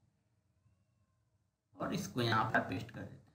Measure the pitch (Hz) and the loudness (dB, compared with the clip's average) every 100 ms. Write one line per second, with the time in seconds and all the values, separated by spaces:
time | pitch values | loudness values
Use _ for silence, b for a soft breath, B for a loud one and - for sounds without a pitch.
0 | _ _ _ _ _ _ _ _ _ _ | _ _ _ _ _ _ _ _ _ _
1 | _ _ _ _ _ _ _ - - - | _ _ _ _ _ _ _ -6 -2 -2
2 | - 127 120 110 113 117 - - - - | -2 0 4 4 4 2 2 -4 -6 -10
3 | - - - | -12 -14 -20